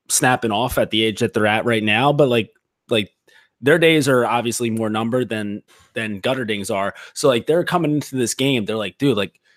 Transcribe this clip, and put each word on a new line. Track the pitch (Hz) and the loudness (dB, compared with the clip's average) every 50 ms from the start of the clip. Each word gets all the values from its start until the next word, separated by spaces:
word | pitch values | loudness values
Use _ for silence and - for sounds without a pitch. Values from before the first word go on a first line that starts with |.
| _ - | _ -6
snapping | - - - 127 127 123 - 113 | -2 0 2 2 2 2 0 -2
off | 104 104 123 120 - - | -2 -2 -2 -2 -2 -2
at | 117 - | -2 0
the | - 107 110 | 0 0 0
age | 110 107 - | 0 0 0
that | 120 107 - | -2 -2 0
they're | 113 107 104 | 0 2 2
at | 107 110 - | 2 2 0
right | 120 117 110 | 0 0 0
now, | 107 107 104 110 131 147 | 0 2 2 2 2 2
but, | 147 143 151 131 | 4 4 4 4
like, | 120 117 107 - _ _ _ _ _ _ _ _ | 2 0 0 -2 _ _ _ _ _ _ _ _
like, | 123 110 104 - _ _ _ _ _ - _ _ _ _ | -2 -2 -2 -4 _ _ _ _ _ -20 _ _ _ _
their | 117 135 156 175 | 2 2 4 4
days | 165 160 160 156 139 135 | 6 4 4 4 4 4
are | 135 123 120 | 2 2 2
obviously | 107 113 120 113 120 113 - 120 117 | 2 0 0 -2 -2 -4 -4 -4 -4
more | 110 113 113 110 | -2 -2 -2 -2
numbered | 107 107 113 117 113 127 127 110 | -2 -2 -2 -2 -2 -2 -2 -2
than, | 113 107 107 104 101 107 - _ _ _ _ _ _ | -4 -6 -6 -6 -8 -10 -12 _ _ _ _ _ _
than | 120 113 107 104 95 | -8 -8 -6 -8 -4
Gutterding's | 92 123 135 131 123 107 107 101 98 92 | -4 -4 -2 -2 -4 -4 -4 -6 -4 -4
are. | 110 98 98 98 - - - - - | -4 -2 -2 -4 -6 -10 -16 -16 -8
So, | - - 143 | 0 2 2
like, | 127 120 117 - | 2 2 0 0
they're | 151 175 170 | 0 0 0
coming | 175 175 175 165 156 | 0 -2 -2 0 0
into | 147 147 135 - 131 127 | -2 -2 -4 -4 -4 -2
this | 120 107 - | -2 -2 -2
game, | - 131 139 139 120 104 | -2 0 0 0 0 -2
they're | 95 107 | -4 -4
like, | 110 104 98 - - | -4 -6 -6 -6 -2
"Dude, | 139 143 123 | 0 0 0
like, | 101 98 90 - _ _ _ _ | 0 -2 -4 -8 _ _ _ _